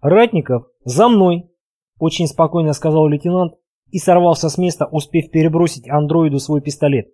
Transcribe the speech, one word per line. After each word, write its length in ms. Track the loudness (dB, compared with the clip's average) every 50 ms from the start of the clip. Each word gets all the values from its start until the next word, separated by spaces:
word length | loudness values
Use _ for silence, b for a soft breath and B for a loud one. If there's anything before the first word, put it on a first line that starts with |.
| 2
«Ратников, 600 | 2 4 4 4 4 2 -2 -2 -2 -4 -4 -4 _ _ _ _
за 240 | -8 0 2 2 4
мной!» — 420 | 4 4 4 2 2 -2 -6 _ _ _ _ _ _ _ _ _ _ _
очень 280 | -4 -4 -2 -2 -6
спокойно 480 | -6 0 0 -2 0 0 -2 -2 0 -2
сказал 340 | -2 -2 -2 2 2 2 2
лейтенант 460 | 0 -2 -2 -2 -2 -2 -2 -4 -6 _ _ _ _ _ _ _
и 80 | -10 -6
сорвался 520 | 0 2 2 4 4 2 0 0 -2 -6
с 80 | -4 -2
места, 260 | -4 -4 -2 -4 -8
успев 460 | -6 -4 -6 -6 -2 -4 -4 -4 -2
перебросить 580 | -2 0 0 2 2 0 0 0 -2 -8 -12 -4
андроиду 520 | -2 -2 -2 0 0 0 0 0 -2 -4
свой 200 | -4 -2 -4 -4
пистолет. 480 | -4 -6 -8 -4 -2 0 0 0 -4 _